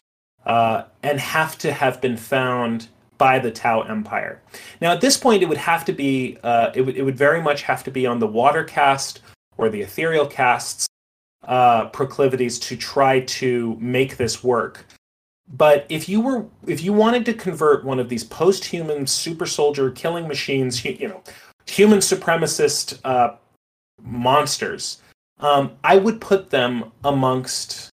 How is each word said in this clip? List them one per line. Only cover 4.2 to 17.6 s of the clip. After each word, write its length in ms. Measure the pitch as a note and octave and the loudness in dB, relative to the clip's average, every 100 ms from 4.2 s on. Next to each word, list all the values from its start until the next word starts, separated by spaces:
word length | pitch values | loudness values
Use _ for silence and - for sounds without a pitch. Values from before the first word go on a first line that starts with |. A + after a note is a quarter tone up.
| - - _ - - - | -8 -12 _ -20 -20 -4
Now, 100 | E3+ | 0
at 100 | E3+ | 2
this 140 | C4 C4+ | 2 2
point, 280 | B3+ G#3+ | 4 4
it 20 | F3+ | 2
would 100 | C#3+ | 0
have 280 | - E3 - | 0 0 -2
to 80 | |
be, 440 | - C#3 C3+ B2+ - | -2 -2 0 -2 -6
uh, 280 | A#2 A#2 A2+ B2+ | 0 2 2 0
it 60 | |
would, 160 | C3 B2+ | -2 -2
it 60 | |
would 140 | C3+ C3 | -4 2
very 240 | C#3+ E3 | 2 2
much 200 | D#3+ C#3+ | 0 -2
have 200 | - B2+ - | -2 -4 -4
to 60 | |
be 140 | C3 B2 | -2 -2
on 140 | A#2+ | 0
the 80 | A2 | 0
water 360 | G#2+ C3 D#3 | 2 2 2
caste 580 | D#3 - C#3+ C3+ - - - _ _ - | -2 0 2 2 -4 -12 -20 _ _ -4
or 120 | A2+ | -2
the 120 | G#2 | -2
ethereal 460 | G2 - D#3+ D#3+ C#3+ | -8 -4 -2 0 0
castes, 600 | - B2+ A#2+ - - - - _ _ _ _ - | 2 2 2 -2 -8 -10 -10 _ _ _ _ -2
uh, 380 | B2+ B2 A#2 G#2+ | 4 6 4 0
proclivities 720 | - C3+ - C3+ B2+ A#2+ A#2 | -4 -4 0 0 2 -2 -4
to 180 | - A#2+ | -8 -10
try 440 | - - C3+ C3+ | -4 0 2 2
to 540 | C3 - C3 A#2+ A#2 A2 | -2 -4 -2 0 -2 -4
make 380 | A#2+ B2+ C3+ - | -2 0 0 -2
this 260 | A#2 - | -6 -2
work. 420 | B2 A#2+ - - - _ _ _ _ _ _ | 0 0 -2 -8 -20 _ _ _ _ _ _
But 320 | C3 D3+ D3 - | 2 6 6 2
if 180 | D#3 D#3+ | -8 -2
you 140 | G3+ | -2
were, 240 | B3 B3+ G#3 _ - | 0 -4 -6 _ -8
if 160 | D3 | -4
you 100 | E3+ | 0
wanted 320 | G#3 A3 B3 A#3+ | 2 4 2 -2
to 80 | |
convert 500 | A3+ F#3 E3 | -4 -6 0